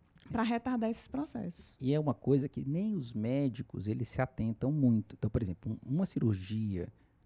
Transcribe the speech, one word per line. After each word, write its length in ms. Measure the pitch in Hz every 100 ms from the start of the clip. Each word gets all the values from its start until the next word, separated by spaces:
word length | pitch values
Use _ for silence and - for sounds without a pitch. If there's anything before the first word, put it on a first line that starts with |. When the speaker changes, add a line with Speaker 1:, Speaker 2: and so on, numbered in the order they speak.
| - - -
Speaker 1:
pra 100 | 220
retardar 460 | 220 233 240 247 220
esses 180 | 226 -
processos. 680 | 262 302 247 180 - - -
Speaker 2:
E 140 | 131
é 80 | 147
uma 140 | 147
coisa 340 | 120 - 139 143
que 160 | - 135
nem 280 | 156 214 202
os 160 | 120
médicos, 760 | 117 110 135 139 110 - - 95
eles 220 | 120 120
se 140 | -
atentam 500 | 131 - 113 110 127
muito. 420 | 151 131 110 -
Então, 160 | - 107
por 120 | 120
exemplo, 280 | 104 85 - 110
um, 100 | -
uma 120 | 143 190
cirurgia 800 | - 117 98 92 107 107 95 85 - - _